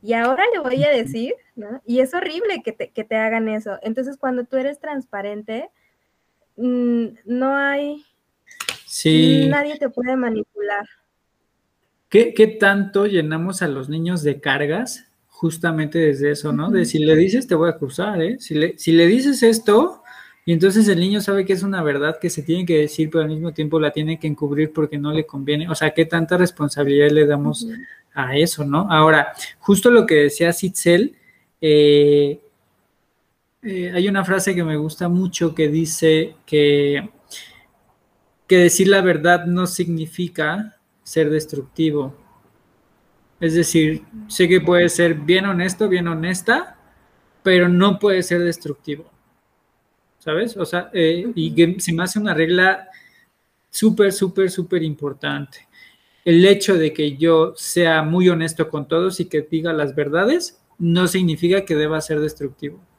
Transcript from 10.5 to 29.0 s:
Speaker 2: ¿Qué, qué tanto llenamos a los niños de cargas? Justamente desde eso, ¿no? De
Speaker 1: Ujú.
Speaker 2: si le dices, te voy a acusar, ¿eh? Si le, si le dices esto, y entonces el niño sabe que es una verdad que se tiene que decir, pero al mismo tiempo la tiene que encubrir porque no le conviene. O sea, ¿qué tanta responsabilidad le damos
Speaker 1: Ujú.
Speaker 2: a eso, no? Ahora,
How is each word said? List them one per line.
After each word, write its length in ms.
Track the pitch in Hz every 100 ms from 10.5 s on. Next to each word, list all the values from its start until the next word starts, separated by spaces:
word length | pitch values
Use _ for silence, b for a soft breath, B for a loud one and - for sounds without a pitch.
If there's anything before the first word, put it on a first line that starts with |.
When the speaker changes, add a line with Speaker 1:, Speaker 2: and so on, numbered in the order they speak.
| 415 202 208 214 _ _ _ _ _ _ _ _ _ _ _ _
Speaker 2:
¿Qué, 240 | 196 240
qué 140 | - 220
tanto 580 | 220 202 196 196 202 202
llenamos 560 | 190 151 160 175 180
a 60 | 175
los 220 | 135 135
niños 340 | 156 170 180
de 160 | 147 139
cargas? 680 | 147 135 143 170 254 - _ _ _
Justamente 720 | _ 165 160 170 160 151 165
desde 320 | 160 135 143
eso, 220 | 147 156
¿no? 180 | 147 160
De 100 | 190
Speaker 1:
Ujú. 40 | 175
Speaker 2:
si 100 | 160
le 160 | 151 156
dices, 320 | 185 233 262
te 60 | 165
voy 140 | 170
a 40 |
acusar, 480 | 165 139 135 196 196
¿eh? 160 | 160 254
Si 140 | - 151
le, 220 | 165 -
si 140 | -
le 120 | 165 170
dices 360 | 226 269 262
esto, 580 | 233 220 - 214 330 - B B B B -
y 80 |
entonces 340 | 165 190 196 208
el 120 | 170
niño 200 | 180 208
sabe 240 | 202 196 190
que 80 |
es 100 | 185
una 200 | 196 190
verdad 340 | 151 139 147 160
que 100 | 175
se 120 | -
tiene 220 | 143 170 180
que 120 | 160
decir, 300 | 151 - 156
pero 120 | 165
al 60 | 156
mismo 240 | 156 165
tiempo 260 | 156 151 156
la 120 | 151
tiene 260 | 147 156 160
que 80 | 160
encubrir 440 | 143 147 143 156
porque 240 | 156 147 147
no 140 | 147
le 140 | 156 156
conviene. 440 | 139 139 147 170
O 60 | 160
sea, 160 | 156
¿qué 120 | - 160
tanta 320 | 170 160 180
responsabilidad 720 | 175 - 147 147 143 143 147
le 140 | 151 147
damos 380 | 147 147 151 226
Speaker 1:
Ujú. 80 | 226 B B _
Speaker 2:
a 220 | - 127 139
eso, 260 | 170 - 143
no? 220 | 147 196
Ahora, 440 | 156